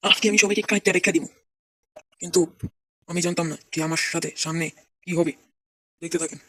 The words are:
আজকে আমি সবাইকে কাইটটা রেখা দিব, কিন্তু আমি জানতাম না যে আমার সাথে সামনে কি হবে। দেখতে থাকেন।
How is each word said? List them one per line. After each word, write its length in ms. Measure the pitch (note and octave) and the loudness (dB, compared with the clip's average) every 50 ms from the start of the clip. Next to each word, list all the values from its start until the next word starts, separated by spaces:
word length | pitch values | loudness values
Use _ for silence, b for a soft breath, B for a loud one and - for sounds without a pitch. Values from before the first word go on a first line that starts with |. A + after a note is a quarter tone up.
| - | 4
আজকে 260 | G3+ - - - G#3+ | 2 2 4 4 2
আমি 100 | G#3 G#3 | 4 4
সবাইকে 240 | G3+ G3 G#3 G#3 G#3 | 4 4 2 0 0
কাইটটা 300 | - G#3+ G3+ - G3+ F#3 | 2 0 2 2 4 2
রেখা 200 | F3+ - G3+ F3+ | 4 2 2 2
দিব, 140 | E3 - - _ _ _ _ _ _ _ _ _ _ _ _ _ - - _ _ _ | 2 0 -2 _ _ _ _ _ _ _ _ _ _ _ _ _ -20 -20 _ _ _
কিন্তু 280 | - F3 - F#3 E3+ D#3+ - _ - - _ _ _ _ _ _ _ | -12 0 2 2 2 2 -2 _ -12 -12 _ _ _ _ _ _ _
আমি 160 | - E3+ F3+ E3+ | -6 -4 -2 -2
জানতাম 260 | F3 F3 E3+ E3+ D#3+ | 0 0 0 -2 -2
না 80 | D3+ - - _ - | -4 -8 -12 _ -4
যে 60 | D#3+ D#3 | -2 -2
আমার 140 | D#3 E3 | 0 0
সাথে 340 | E3 - - - E3 D#3+ D#3 - | -2 -2 -2 -2 -4 -4 -4 -6
সামনে 320 | - - D#3+ D#3+ E3 E3 D#3 - - _ _ _ _ _ | -6 -6 -4 -2 -2 -4 -4 -6 -12 _ _ _ _ _
কি 140 | F3+ F3+ | -4 0
হবে। 160 | D#3+ E3+ - C3+ _ _ _ _ _ _ _ _ _ _ _ _ _ | 0 0 0 -2 _ _ _ _ _ _ _ _ _ _ _ _ _
দেখতে 180 | - E3+ E3 E3+ | -12 -6 -4 -4
থাকেন। 200 | - - - D3+ - | -4 -4 -8 -12 -20